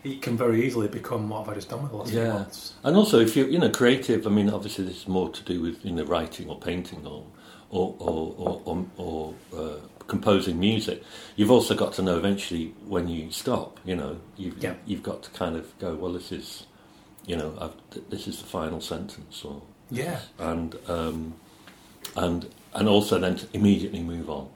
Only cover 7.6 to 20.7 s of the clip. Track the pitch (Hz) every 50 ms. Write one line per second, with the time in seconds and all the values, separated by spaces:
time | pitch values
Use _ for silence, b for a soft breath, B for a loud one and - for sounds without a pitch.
7.6 | B B - 92 92 95 - - 87 82 82 80 80 80 - - 90 90 90 -
8.6 | - 90 82 87 92 90 - - 90 85 80 80 78 78 - - - - - 82
9.6 | 78 78 73 76 78 - - - - - - 101 - 113 101 95 85 95 87 82
10.6 | 92 104 110 101 - - 92 - B B B B B B B B 107 104 127 120
11.6 | - - - - 104 - - - 95 95 87 85 87 101 101 98 - - 90 85
12.6 | 82 80 - - - - 98 90 85 87 85 82 80 82 - - - - 123 92
13.6 | 71 - - - - 90 92 85 71 67 78 85 - - - - 95 87 82 -
14.6 | - - - - - - 101 85 - - - - - - - - 95 85 80 82
15.6 | 76 - - - - 90 82 78 87 90 90 90 - - 95 82 - - - -
16.6 | - - B B B B B B B B B B - - 87 82 76 78 76 -
17.6 | 82 82 - - - - - - - - - 101 - - - - - - - 95
18.6 | 80 80 82 80 - - 87 80 95 104 - - 76 - - - - 73 69 71
19.6 | - - - _ - - 123 117 135 170 165 120 - - - - 85 82 82 85
20.6 | 82 82